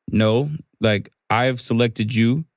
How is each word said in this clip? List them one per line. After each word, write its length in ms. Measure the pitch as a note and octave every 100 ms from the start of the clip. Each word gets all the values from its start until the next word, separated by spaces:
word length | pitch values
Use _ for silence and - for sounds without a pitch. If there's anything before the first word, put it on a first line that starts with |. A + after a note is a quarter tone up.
| -
"No, 400 | G#2 A2 A#2 D3 D3+ - -
like, 320 | A2 G2+ F#2+ _ -
I've 320 | A2 B2+ B2+
selected 520 | - A#2 A#2+ A2+ G#2+
you. 320 | G#2+ A2+ C#3+ D#3+